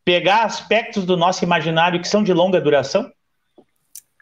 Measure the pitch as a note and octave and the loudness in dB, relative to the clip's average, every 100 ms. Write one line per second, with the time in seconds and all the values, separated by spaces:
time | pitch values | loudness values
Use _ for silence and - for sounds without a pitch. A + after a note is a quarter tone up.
0 | - F3 E3 G#3+ G#3+ - - G#3+ A3 G#3 | 0 0 2 2 0 -4 -2 -2 -2 -4
1 | F3+ F3+ E3+ F#3 F3 E3+ D#3 E3 E3+ F3 | -2 0 0 0 0 0 0 0 0 0
2 | F3 G3+ G3 E3+ F3+ F3+ D3 C#3+ C3 G3 | -2 0 2 2 2 2 2 0 0 -4
3 | - _ _ _ _ _ _ _ _ - | -4 _ _ _ _ _ _ _ _ -20
4 | - _ | -20 _